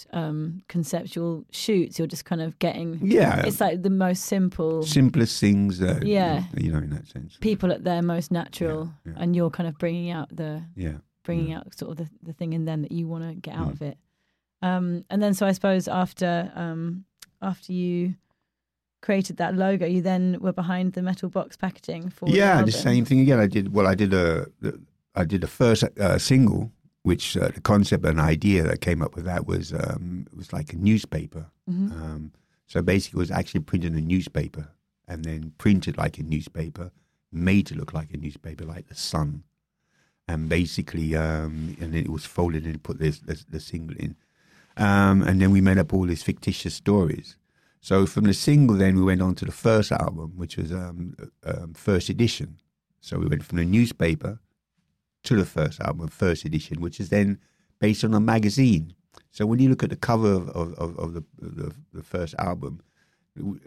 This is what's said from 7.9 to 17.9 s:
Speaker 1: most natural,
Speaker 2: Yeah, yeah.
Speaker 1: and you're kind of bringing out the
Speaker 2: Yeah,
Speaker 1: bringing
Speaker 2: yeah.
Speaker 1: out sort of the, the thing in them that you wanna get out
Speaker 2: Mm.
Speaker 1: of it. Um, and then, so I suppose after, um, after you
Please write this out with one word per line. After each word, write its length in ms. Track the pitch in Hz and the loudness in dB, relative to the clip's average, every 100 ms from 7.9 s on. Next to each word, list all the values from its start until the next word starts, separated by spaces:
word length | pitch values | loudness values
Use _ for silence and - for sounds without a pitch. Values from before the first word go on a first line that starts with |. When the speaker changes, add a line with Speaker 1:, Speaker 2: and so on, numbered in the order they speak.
| 170 | -2
Speaker 1:
most 320 | 175 170 - | 0 -2 -2
natural, 580 | 170 - - 165 156 165 156 | -4 -4 -6 -4 -4 -8 -12
Speaker 2:
Yeah, 80 | - | -14
yeah. 100 | 160 | -6
Speaker 1:
and 140 | 175 175 | -2 0
you're 140 | 165 | 0
kind 180 | - 165 | -2 -8
of 80 | 147 | -4
bringing 340 | 170 175 175 | -6 -4 -6
out 240 | 170 - | -8 -10
the 280 | 165 156 151 165 | -10 -10 -10 -12
Speaker 2:
Yeah, 240 | 170 82 76 _ _ | -8 -8 -8 _ _
Speaker 1:
bringing 280 | - 170 156 | -6 -4 -4
Speaker 2:
yeah. 80 | 160 | -6
Speaker 1:
out 200 | 185 - | -12 -14
sort 120 | - | -12
of 60 | 165 | -10
the, 100 | 160 _ | -12 _
the 100 | 165 | -16
thing 220 | 156 165 | -10 -6
in 100 | 160 | -4
them 160 | 160 160 | -4 -4
that 120 | 147 | -6
you 140 | 170 165 | -6 -6
wanna 280 | 165 165 | -8 -10
get 200 | 165 160 | -12 -12
out 140 | 156 147 | -6 -6
Speaker 2:
Mm. 40 | |
Speaker 1:
of 100 | 143 | -6
it. 160 | 143 - _ _ _ _ _ - | -10 -12 _ _ _ _ _ -6
Um, 420 | 185 180 180 175 - | -2 -2 -2 -4 -4
and 100 | 202 | 0
then, 120 | 208 | 0
so 100 | 190 | 2
I 80 | 196 | 2
suppose 340 | 190 196 190 180 | 2 2 2 0
after, 640 | 185 185 - 180 170 190 | -2 -2 -2 -2 -2 -4
um, 500 | - 170 165 170 180 - _ - - | -6 -8 -6 -6 -8 -12 _ -20 -10
after 300 | 190 180 - | -8 -8 -6
you 400 | 180 180 | -4 -2